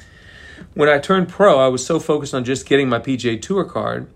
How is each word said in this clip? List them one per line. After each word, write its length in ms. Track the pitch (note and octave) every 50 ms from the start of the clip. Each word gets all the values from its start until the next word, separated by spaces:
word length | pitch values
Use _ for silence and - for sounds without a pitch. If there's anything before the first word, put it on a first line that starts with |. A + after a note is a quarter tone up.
| - - - - - - - - - - - - - - -
"When 140 | D#3 D3 D3+
I 100 | D3 C#3
turned 300 | - - F#3+ F#3+ F3 F3
pro, 300 | - - G3+ G3 D3+ C3+
I 100 | C3 C3
was 160 | B2+ B2 -
so 140 | - E3 D#3
focused 360 | - - D3+ C#3+ C#3 C3+ C3+
on 100 | B2+ A#2+
just 220 | C3 C3+ B2+ -
getting 220 | - C#3 C#3+ C#3 B2+
my 100 | A#2+ A2+
P 160 | - C3+ C3
G 140 | A#2 B2 A#2
A 60 | A2 G#2+
Tour 260 | - - G3 F#3+ -
card, 440 | - - A2 A2 - - - - - -